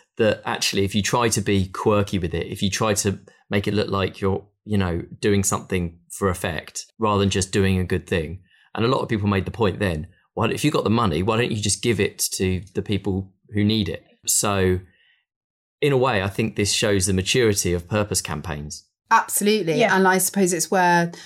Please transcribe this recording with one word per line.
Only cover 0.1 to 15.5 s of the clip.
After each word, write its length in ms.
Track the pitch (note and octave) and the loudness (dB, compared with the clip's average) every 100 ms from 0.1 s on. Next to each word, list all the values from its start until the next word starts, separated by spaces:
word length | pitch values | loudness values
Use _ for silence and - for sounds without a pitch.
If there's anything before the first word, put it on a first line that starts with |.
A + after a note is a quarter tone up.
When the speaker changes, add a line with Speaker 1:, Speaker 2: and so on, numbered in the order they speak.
| - | 0
Speaker 1:
that 240 | G#2+ - A#2+ | 0 0 -4
actually 380 | A2+ - G#2 G2 | -6 -4 -2 0
if 80 | G#2+ | 0
you 60 | |
try 280 | G2 B2+ A#2 | 0 0 2
to 120 | G#2+ | 0
be 260 | G2+ G2 F#2+ | 0 0 0
quirky 520 | - A2+ G#2 G2 F#2+ | -2 2 2 2 -2
with 140 | E2+ | -2
it, 140 | E2+ - | -4 -6
if 140 | F2+ | -4
you 80 | G2+ | -4
try 240 | - A2 G#2 | -2 0 0
to 240 | G3+ F#3+ - _ _ | 0 -4 -8 _ _
make 180 | G2+ G2+ | -2 0
it 60 | |
look 160 | G#2 G2 | -2 0
like 320 | G2 F#2+ - | 0 -2 -2
you're, 240 | G2 G2 - _ G#2+ | -2 -2 -6 _ -4
you 120 | G#2 | 0
know, 240 | F2+ E2+ - - | 0 -2 -6 -4
doing 240 | A2 G2+ | 2 2
something 540 | F#2+ G2+ - F#2+ E2+ E2+ _ | 2 -2 -4 -4 -4 -8 _
for 180 | - G2 | -4 -2
effect 560 | F2 F#2+ D#2+ - - - _ | -2 -4 -6 -8 -12 -14 _
rather 200 | G#2+ G2+ | 0 2
than 80 | G2 | 2
just 220 | G2 F#2 | 2 0
doing 280 | G#2+ F#2+ F#2 | 2 2 2
a 40 | |
good 220 | F2 F#2 - | 0 -4 -2
thing. 360 | F#2 D2+ F#2+ - _ _ - | -4 -4 -10 -16 _ _ -4
And 100 | A#2 | 0
a 20 | |
lot 140 | C3+ | 0
of 80 | B2 | -2
people 180 | A2+ G2+ | -2 0
made 180 | F#2+ F#2 | 0 -2
the 60 | |
point 280 | - G#2 - | 0 0 2
then, 280 | G2+ D#2+ - _ _ - | -2 -2 -6 _ _ -4
"Why, 140 | A2+ | -2
if 140 | G#2+ | 0
you've 100 | D3 | 0
got 100 | D3 | 0
the 60 | A2 | 2
money, 320 | A#2 A2 D#2 | 2 2 0
why 140 | G2 A2 | 0 0
don't 140 | B2 | 0
you 80 | A2 | -2
just 200 | G#2 - | -2 -2
give 180 | A#2+ G#2+ | 0 0
it 200 | G2 - - | 0 -2 -6
to 280 | - F#2+ F#2 F2+ - | -2 -2 -2 -4 -8
the 80 | |
people 500 | F#2+ G2 G#2 F#2+ F#2+ _ _ | -4 -4 -2 -4 -4 _ _
who 100 | G#2 | 0
need 260 | G#2 A2 F#2+ | 2 2 -2
it?" 140 | - - _ - | -6 -12 _ -4
So 520 | - G#2+ G2+ F#2 F#2 - _ _ _ _ _ _ | -2 0 2 2 2 -4 _ _ _ _ _ _